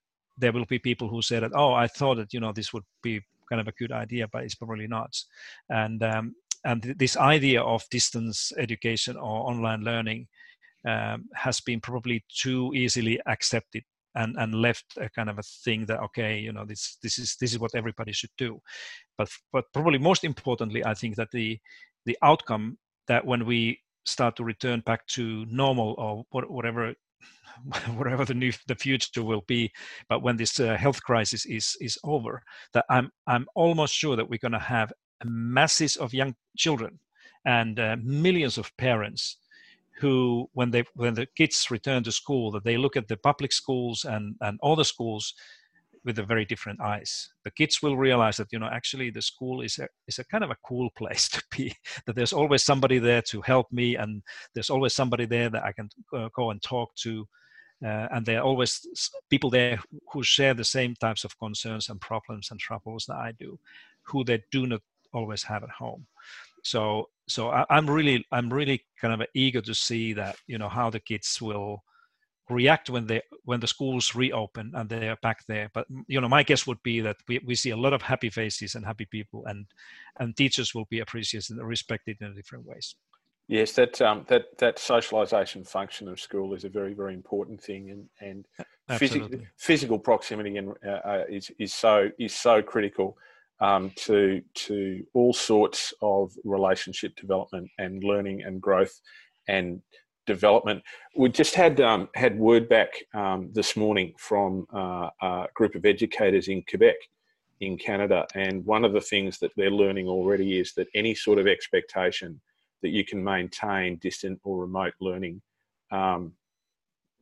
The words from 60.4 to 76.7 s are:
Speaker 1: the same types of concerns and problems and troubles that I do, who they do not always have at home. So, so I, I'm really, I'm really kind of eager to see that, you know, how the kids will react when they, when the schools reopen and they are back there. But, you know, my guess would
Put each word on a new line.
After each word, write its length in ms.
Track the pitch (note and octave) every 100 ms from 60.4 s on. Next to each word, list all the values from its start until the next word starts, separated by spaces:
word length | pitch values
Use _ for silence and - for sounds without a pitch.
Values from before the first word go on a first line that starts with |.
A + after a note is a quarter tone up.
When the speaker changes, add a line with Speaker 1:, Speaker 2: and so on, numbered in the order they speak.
| C#3
Speaker 1:
the 100 | A#2+
same 300 | A2 C3+ B2 A#2+
types 280 | A2+ G#2+
of 140 | G#2 -
concerns 500 | A2 G#2 A#2 A2 -
and 100 | G2+
problems 500 | - A2+ - G#2+ -
and 80 | G#2
troubles 460 | - G#2+ A2 A2+ -
that 100 | -
I 160 | A2+ A2+
do, 200 | - - _ - - _
who 200 | - C#3
they 200 | B2 A2+ -
do 160 | C3+ B2+
not 140 | A2 - _ _
always 300 | A#2+ G#2+ G#2
have 200 | - G#2+
at 60 | A2
home. 340 | - A#2 A2+ - _ - - - _
So, 460 | - A#2 G#2+ G#2+ - _ -
so 200 | - A#2
I, 160 | B2+ -
I'm 200 | D3 D#3
really, 360 | D3+ D3 B2+ -
I'm 200 | B2 A#2+
really 320 | C3+ C#3+ C3 - _
kind 140 | A2+
of 140 | A2+ A2+
eager 280 | C3+ C3 B2
to 120 | A2
see 400 | A2 - A#2 A2+
that, 240 | G#2+ G2+ - -
you 100 | A#2
know, 120 | G#2
how 200 | A#2+ A#2
the 100 | A2
kids 400 | - G#2+ - -
will 420 | A2+ G#2 G2+ G2+ - _ _ _ _ _ -
react 400 | B2 C3 D#3 -
when 160 | B2 A2
they, 160 | A2+ - -
when 160 | - B2
the 80 | A2+
schools 480 | - C3+ B2+ - A#2
reopen 560 | C3 A#2+ G#2 A#2 A2 C3
and 140 | G#2+
they 180 | A2+ A2
are 100 | A2+
back 240 | A2+ A2 -
there. 220 | G#2+ G#2
But, 120 | - - C3 -
you 120 | C3+
know, 80 | A#2+
my 160 | C#3+
guess 220 | C#3+ C3+
would 160 | -